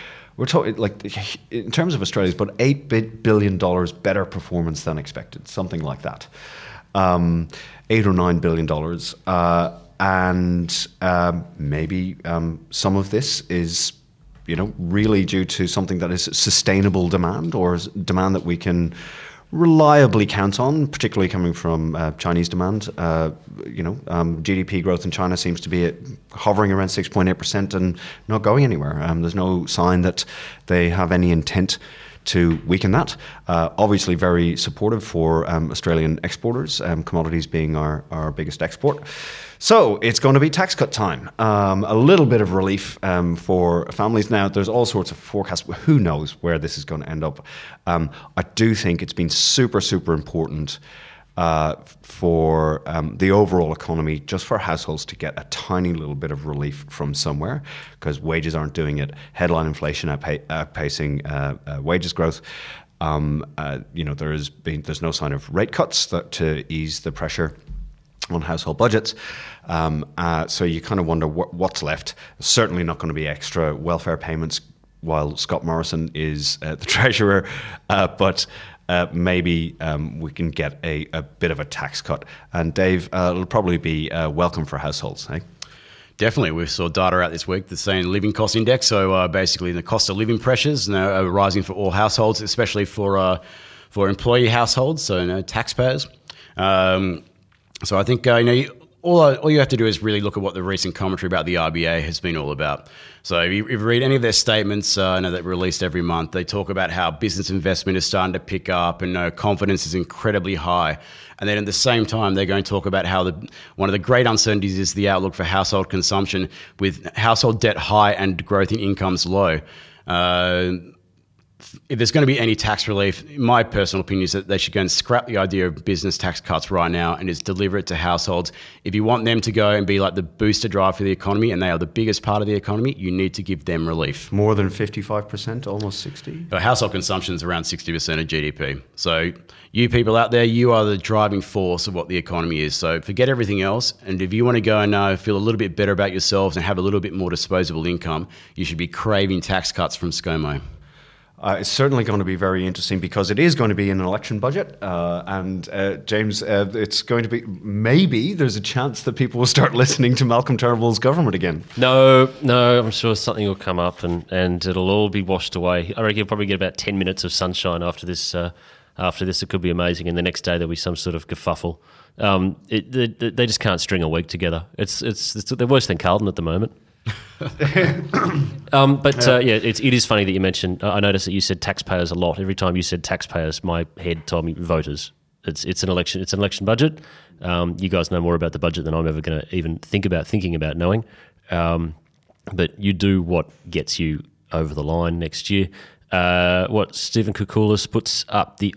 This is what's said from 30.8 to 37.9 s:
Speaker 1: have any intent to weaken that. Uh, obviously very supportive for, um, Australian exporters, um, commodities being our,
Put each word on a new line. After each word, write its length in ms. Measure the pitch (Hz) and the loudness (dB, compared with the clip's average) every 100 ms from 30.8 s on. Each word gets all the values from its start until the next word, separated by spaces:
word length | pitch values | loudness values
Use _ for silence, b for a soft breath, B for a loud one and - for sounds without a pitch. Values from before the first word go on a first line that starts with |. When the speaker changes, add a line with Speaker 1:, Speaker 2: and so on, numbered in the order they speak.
| 85 | 4
Speaker 1:
have 200 | 92 87 | 2 2
any 200 | 90 87 | 4 4
intent 480 | 82 73 95 95 - B B B B - | 2 2 0 0 -2 B B B B -2
to 320 | 90 85 80 80 | 2 4 2 0
weaken 240 | 92 95 | 2 4
that. 260 | 107 - - B B - | 2 0 -6 B B -2
Uh, 220 | 85 80 - | 0 0 2
obviously 360 | 104 98 - | 4 4 2
very 420 | 87 90 87 85 - | 2 4 4 2 0
supportive 480 | - - 104 113 | -4 -2 -2 -2
for, 440 | - 85 80 80 - | -4 0 2 2 2
um, 200 | 82 80 | -2 -2
Australian 500 | - 87 82 80 78 | -2 0 2 2 0
exporters, 600 | 87 - 113 123 76 - | -4 -6 -4 -4 -4 -4
um, 200 | 87 80 | -4 -4
commodities 440 | - 85 80 82 71 | -2 -2 0 -2 -2
being 300 | 82 78 78 | -2 0 0
our, 280 | 76 | -2